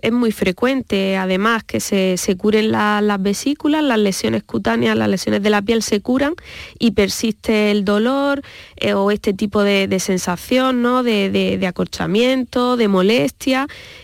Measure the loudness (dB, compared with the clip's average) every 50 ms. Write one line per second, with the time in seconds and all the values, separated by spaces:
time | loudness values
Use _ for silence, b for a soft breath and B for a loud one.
0 | -2 -2 0 0 0 0 0 0 -2 -2 0 0 0 0 0 -2 -4 -2 -2 -2
1 | 0 0 0 -2 0 0 0 0 0 0 0 -2 -2 -4 -6 -6 -4 -2 0 2
2 | 2 2 0 0 0 -2 -2 0 0 2 2 2 2 2 0 0 0 2 2 2
3 | 2 0 0 0 0 -2 -2 -2 -2 -4 -2 0 0 0 2 2 2 2 2 2
4 | 2 0 0 -2 -2 -2 -2 -2 -4 -4 -6 -4 -2 0 0 2 2 2 2 2
5 | 2 0 0 0 0 -2 -2 0 2 2 2 2 2 0 0 0 0 0 -2 -2
6 | 0 0 0 0 0 0 -2 -4 B B B B B B B B 0 0 2 2
7 | 0 0 0 -2 -2 -4 -4 -2 -2 0 2 2 2 2 2 0 2 2 2 2
8 | 2 0 0 0 0 0 -2 -2 -6 B B B B B B B -2 0 0 2
9 | 2 0 0 0 -2 -2 -2 -2 -2 -2 0 0 2 2 2 2 0 0 -2 -2
10 | 0 -2 -2 -2 -2 -2 -4 -4 -2 0 0 2 2 2 2 2 2 2 2 0
11 | 0 0 0 0 0 0 0 0 0 0 0 -2 -2 -4 -2 -4 -6 -6 -6 -6
12 | -4 0 2 2 2 2 2 0 -2 -2 -2 0 0 2 2 2 2 2 2 4
13 | 4 4 2 2 0 -2 -4 -4 -2 -2 0 0 -2 -4 B B B B B B